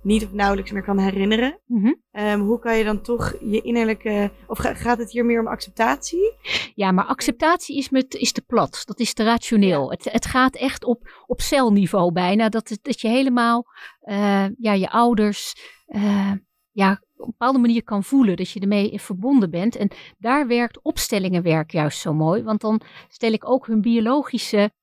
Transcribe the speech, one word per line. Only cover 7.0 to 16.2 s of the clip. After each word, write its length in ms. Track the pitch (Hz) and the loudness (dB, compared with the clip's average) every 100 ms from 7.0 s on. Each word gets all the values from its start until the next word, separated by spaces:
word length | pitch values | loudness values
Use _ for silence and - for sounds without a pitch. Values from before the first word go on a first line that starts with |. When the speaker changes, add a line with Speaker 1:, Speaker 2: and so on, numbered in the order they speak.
Speaker 2:
acceptatie 720 | - 262 - - 311 349 - 277 | 0 -2 -4 0 0 0 -2 -6
is 120 | 262 | 0
met, 240 | 262 262 | 0 0
is 180 | - - | -4 -4
te 100 | - | -4
plat. 400 | _ 226 143 - | _ 0 0 -4
Dat 160 | - - | -12 -4
is 140 | 233 | -4
te 80 | - | 0
rationeel. 580 | 220 233 - 220 196 156 | 2 2 2 4 4 2
Speaker 1:
Ja. 140 | 135 175 | -2 -6
Speaker 2:
Het, 160 | - | -4
het 140 | - - | -4 -2
gaat 280 | 262 262 - | 2 2 0
echt 280 | 262 - | -4 -4
op, 380 | - 233 - - - | -4 -4 -6 -20 -8
op 140 | 247 | -6
celniveau 720 | - 285 247 202 185 202 175 | 0 2 4 4 2 2 2
bijna. 360 | 170 180 208 220 | 2 0 2 2
Dat 200 | 220 - | 0 -6
het, 100 | 208 | -10
dat 180 | 285 240 | -6 -4
je 80 | 226 | 0
helemaal, 580 | 247 269 247 233 233 - - - _ | 2 2 2 2 0 -2 -18 -20 _
eh, 440 | - 202 208 196 196 - | -6 0 2 2 0 -2
ja, 140 | 226 | 0
je 180 | 196 185 | 2 2
ouders, 640 | 220 240 220 208 202 - - - - _ | 2 2 4 0 -2 -10 -14 -20 -20 _
eh, 460 | 208 208 202 | -2 0 2